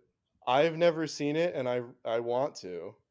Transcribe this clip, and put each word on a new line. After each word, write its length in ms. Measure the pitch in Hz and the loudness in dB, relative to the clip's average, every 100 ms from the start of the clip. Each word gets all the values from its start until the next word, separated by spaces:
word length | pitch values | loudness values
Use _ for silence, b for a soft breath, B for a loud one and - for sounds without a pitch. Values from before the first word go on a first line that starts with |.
| _ _ _ _ - | _ _ _ _ 0
I've 300 | 127 160 160 | 4 4 4
never 280 | 170 160 156 | 2 2 -4
seen 300 | - 147 151 | -2 -2 0
it, 180 | 175 | 0
and 140 | 170 127 | 0 -2
I, 140 | 123 120 - - | -2 -4 -10 -4
I 160 | 113 | -2
want 340 | 117 120 147 - | 0 0 -2 -4
to, 340 | 92 87 90 110 _ | -10 -10 -10 -14 _